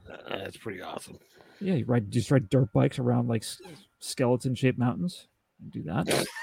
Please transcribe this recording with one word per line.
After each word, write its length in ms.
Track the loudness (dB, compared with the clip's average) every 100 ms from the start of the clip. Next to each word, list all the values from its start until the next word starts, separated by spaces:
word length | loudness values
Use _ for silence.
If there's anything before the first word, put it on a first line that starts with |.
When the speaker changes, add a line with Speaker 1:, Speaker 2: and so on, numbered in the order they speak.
| -18
Speaker 1:
Uh, 280 | -16 -10 -8
that's 180 | -8 -10
pretty 240 | -10 -10
awesome. 360 | -10 -12 -12 -18 _ _ -20 -6
Speaker 2:
Yeah, 140 | 0
you 100 | 0
ride, 260 | 2 2 2
just 200 | 0 4
ride 180 | 2 4
dirt 240 | 4 4
bikes 260 | 4 2 2
around, 300 | 2 2 2
like, 140 | -2
s-, 180 | -4 -12 -16 -20 -20 _
skeleton-shaped 760 | -10 -2 2 2 0 2 2 4
mountains. 500 | 2 0 -4 -6 -14 _ _ _ -12
Do 120 | -10
that. 420 | -4 -2 2 0 0 -6